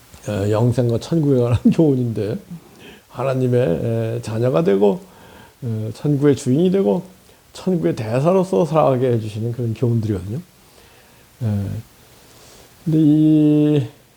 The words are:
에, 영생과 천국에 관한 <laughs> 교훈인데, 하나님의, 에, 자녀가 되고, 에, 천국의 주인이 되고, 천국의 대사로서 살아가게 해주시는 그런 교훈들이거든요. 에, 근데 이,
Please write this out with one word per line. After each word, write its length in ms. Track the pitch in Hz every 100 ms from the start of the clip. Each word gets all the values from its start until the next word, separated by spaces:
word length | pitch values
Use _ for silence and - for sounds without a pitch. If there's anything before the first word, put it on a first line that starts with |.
| - - -
에, 220 | 101 101
영생과 480 | 107 120 117 120 117
천국에 420 | - 170 143 123
관한 180 | 120 120
<laughs> 80 | 233
교훈인데, 640 | - 156 131 120 110 101 202 - 170 - - - - _
하나님의, 720 | 123 135 131 127 123 143 165
에, 400 | 117 113 113 120
자녀가 420 | 110 110 123 156
되고, 360 | 175 196 208 180 - - - - - -
에, 280 | 120 110 110
천국의 440 | - 147 143 147 135
주인이 340 | 127 139 185
되고, 320 | 196 202 180 - - _ _ _
천국의 440 | - 185 175 165 139
대사로서 680 | 110 123 160 190 180 190
살아가게 440 | 160 156 143 127 127
해주시는 400 | 120 107 104 117
그런 220 | 120 117
교훈들이거든요. 640 | 107 120 117 107 95 95 135 - _ _ - - - - - _ -
에, 40 | 110 104 98 104 - _ - - - - - - - _
근데 140 | 165 156
이, 880 | 151 151 156 156 151 151 151 147 117 - _